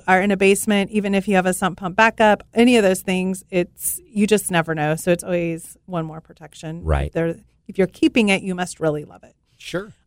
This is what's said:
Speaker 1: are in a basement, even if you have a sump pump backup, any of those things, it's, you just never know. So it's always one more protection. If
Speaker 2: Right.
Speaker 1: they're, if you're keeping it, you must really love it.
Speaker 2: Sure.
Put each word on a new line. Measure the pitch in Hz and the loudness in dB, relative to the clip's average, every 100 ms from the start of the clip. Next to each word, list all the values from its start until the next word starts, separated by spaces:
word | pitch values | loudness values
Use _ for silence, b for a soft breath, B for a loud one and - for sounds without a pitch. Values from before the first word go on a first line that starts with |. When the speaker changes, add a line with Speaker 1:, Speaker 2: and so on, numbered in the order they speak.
| - | 2
Speaker 1:
are | 185 | 2
in | 202 | 2
a | 190 | 2
basement, | 196 196 - 202 190 | 2 2 0 0 0
even | 214 196 196 | -2 0 -2
if | 190 | 2
you | 190 | 2
have | 185 | 0
a | |
sump | 180 185 185 | 0 -4 -4
pump | 185 190 | -4 2
backup, | 220 - 214 202 - | 2 4 4 2 0
any | 220 240 240 | 2 4 4
of | |
those | 196 190 | 4 0
things, | - 185 185 185 - | -2 -2 -2 -6 -4
it's, | 185 180 - - - - | -4 -4 -6 -8 -8 -6
you | 208 208 | -2 2
just | 208 - | 2 0
never | 175 165 156 | -2 -2 -2
know. | 151 160 | -2 -2
So | 185 | 0
it's | 175 | -2
always | - 175 170 165 - - - | -2 -4 -4 -6 -12 -20 -10
one | 175 160 | -8 -8
more | 160 | -12
protection. | - 175 160 - 160 165 | -20 -20 -20 -16 -14 -8
If | 78 | -2
Speaker 2:
Right. | 71 69 | -2 -2
Speaker 1:
they're, | 165 165 190 _ _ - | -2 -4 -6 _ _ -8
if | 196 | -2
you're | 185 | -2
keeping | - 320 254 208 | 0 0 2 2
it, | 196 | 2
you | 196 | -2
must | 180 180 - | -6 -6 -4
really | 160 147 | -4 -4
love | 151 92 | -8 -18
it. | - _ _ _ | -20 _ _ _
Speaker 2:
Sure. | - 170 208 - | -10 -10 -10 -18